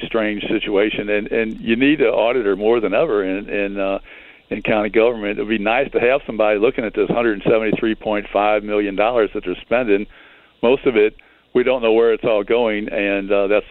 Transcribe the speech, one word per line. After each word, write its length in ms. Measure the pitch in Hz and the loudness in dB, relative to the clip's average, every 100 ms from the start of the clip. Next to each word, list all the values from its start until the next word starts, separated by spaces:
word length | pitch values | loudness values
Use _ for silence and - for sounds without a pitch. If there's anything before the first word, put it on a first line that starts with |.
| - | -2
strange 380 | 113 107 104 - | -2 -2 -4 -4
situation, 640 | 110 107 98 107 - 104 | -4 0 0 0 -2 -2
and, 220 | 104 107 | -4 -2
and 280 | 120 110 110 | -2 -4 -4
you 160 | 117 113 | -2 2
need 240 | 139 151 | 2 2
an 100 | 120 | 2
auditor 460 | 117 110 127 101 95 | 2 2 2 0 0
more 240 | 107 120 | 2 2
than 140 | 104 | 2
ever 300 | 104 160 104 | 0 0 0
in, 260 | 95 95 101 | 0 -4 -6
in, 300 | 101 101 101 | -4 -4 -4
uh, 180 | 98 98 - - - - - | -4 -4 -8 -20 -20 -20 -10
in 100 | 107 | -6
county 280 | - 110 104 | -2 0 0
government. 500 | 107 113 117 104 101 | 2 2 0 -4 -4
It 20 | |
would 80 | 107 | -2
be 80 | 110 | -2
nice 340 | 101 120 131 | 0 0 0
to 60 | 113 | 0
have 220 | 120 139 - | 2 0 -2
somebody 320 | 110 107 104 | 0 0 2
looking 260 | 113 - 110 | 2 0 -4
at 80 | |
this 160 | 107 98 | -2 0
hundred 320 | - 117 101 | 0 0 0
seventy-three 540 | - 113 110 - 117 110 | 0 0 0 -2 -2 -4
point 320 | 110 104 101 | -4 -4 -2
five 320 | 98 104 107 | 0 2 0
million 320 | 104 104 101 95 | 0 -2 -2 0
dollars 360 | 107 123 104 | 0 2 0
that 120 | 107 92 | -2 -8
they're 100 | 90 | -8
spending. 500 | - 117 123 101 104 - - - _ _ | -4 -2 2 0 -2 -14 -20 -20 _ _
Most 240 | 117 139 139 | 2 2 2
of 100 | 113 | 2
it, 200 | 104 - _ _ _ 123 | 2 0 _ _ _ 0
we 80 | |
don't 180 | 123 131 | 0 2
know 100 | 117 | 2
where 220 | 113 117 | 4 4
it's 100 | 110 | 2
all 200 | - 107 | 0 0
going, 440 | 101 117 117 104 107 | 0 0 0 -2 -4
and, 420 | - 101 98 98 | -4 -2 -2 0
uh, 160 | 101 98 | 0 2
that's 180 | 104 - | 0 0